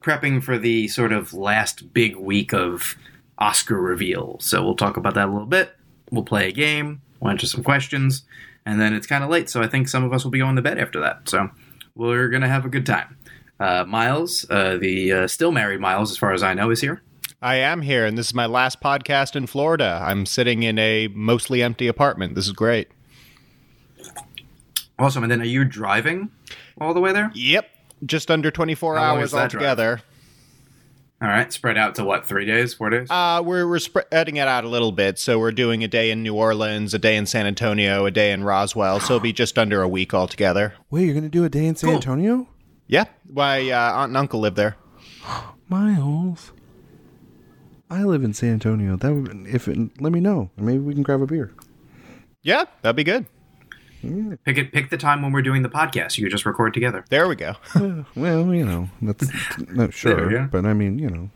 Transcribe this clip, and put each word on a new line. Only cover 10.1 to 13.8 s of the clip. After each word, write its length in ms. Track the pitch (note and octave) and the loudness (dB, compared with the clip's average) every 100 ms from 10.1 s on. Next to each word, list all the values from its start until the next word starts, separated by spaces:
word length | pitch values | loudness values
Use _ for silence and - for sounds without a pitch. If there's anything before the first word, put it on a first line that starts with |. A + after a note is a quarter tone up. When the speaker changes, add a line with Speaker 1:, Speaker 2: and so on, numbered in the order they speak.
Speaker 1:
us 100 | B2+ | 0
will 60 | C3 | 0
be 80 | C3 | -2
going 180 | C3 C3 | 2 2
to 60 | |
bed 160 | C#3+ - | 0 -2
after 220 | - - | -4 -2
that. 280 | D2 - - | -4 -4 -4
So 200 | F#2+ G2 - - - - - | -2 -2 -8 -20 -20 -20 -6
we're 320 | A#2 A#2+ B2+ | -2 0 0
gonna 220 | C3 B2+ | 0 2
have 140 | C3+ | 0
a 60 | B2+ | 0
good 160 | C3+ C3+ | -4 0
time. 320 | F#2+ - - - - _ _ | -2 -4 -16 -20 -20 _ _
Uh, 260 | G2 F2+ | 0 0